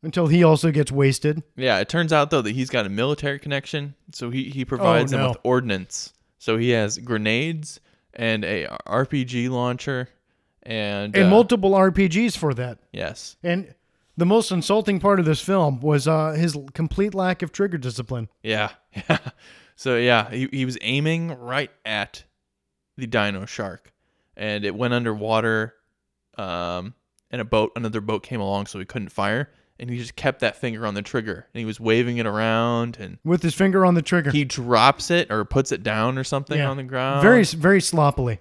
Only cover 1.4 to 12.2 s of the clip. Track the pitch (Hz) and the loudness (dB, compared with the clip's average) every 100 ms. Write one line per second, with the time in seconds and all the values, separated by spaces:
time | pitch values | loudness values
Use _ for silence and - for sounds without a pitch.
1.4 | - - 131 101 104 170 165 156 143 151 | -8 -4 0 2 0 0 2 2 4 0
2.4 | 104 120 127 127 104 101 127 147 147 139 | 0 -4 -2 -2 -2 -2 -2 -2 -4 -6
3.4 | 147 139 - 151 143 139 _ - 120 127 | -6 -6 -6 -8 -8 -16 _ -10 -6 -6
4.4 | 131 135 127 123 185 165 131 135 135 117 | -6 -6 -6 0 4 4 2 0 0 -2
5.4 | 120 127 127 98 92 - - _ _ _ | 2 0 0 -6 -6 -12 -12 _ _ _
6.4 | - 113 120 117 104 - 123 110 107 113 | -2 0 2 2 0 -4 -4 -2 0 0
7.4 | 156 165 151 - _ _ _ - 117 110 | -2 -6 -10 -16 _ _ _ -6 -2 -2
8.4 | 92 98 76 - - 110 131 147 127 123 | -2 -4 -6 -10 -4 -2 0 -2 -2 -2
9.4 | 123 127 123 123 - 131 123 _ _ _ | -2 -2 -2 -4 -6 -6 -8 _ _ _
10.4 | _ _ - 113 104 101 104 196 185 202 | _ _ -10 -6 -4 -4 -2 4 6 6
11.4 | 226 247 190 196 190 185 196 165 | 6 4 4 4 4 4 2 2